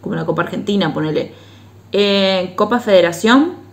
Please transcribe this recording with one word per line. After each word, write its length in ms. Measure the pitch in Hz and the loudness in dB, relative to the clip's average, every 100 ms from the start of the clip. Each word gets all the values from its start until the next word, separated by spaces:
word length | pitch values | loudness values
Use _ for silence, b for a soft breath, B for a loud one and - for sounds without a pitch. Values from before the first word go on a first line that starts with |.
Como 140 | - | -8
la 100 | 165 | -8
Copa 180 | 165 165 | -4 -4
Argentina, 520 | 175 - 131 202 165 | -4 -6 -4 -2 -2
ponele. 400 | 143 156 156 - B B B B - - | -2 -4 -4 -6 B B B B -20 -8
Eh, 600 | 196 202 196 190 190 185 - | -2 0 2 0 0 -4 -2
Copa 220 | 208 240 | 0 0
Federación. 760 | 220 190 170 165 214 254 320 - - | 4 4 4 0 2 4 2 -4 -18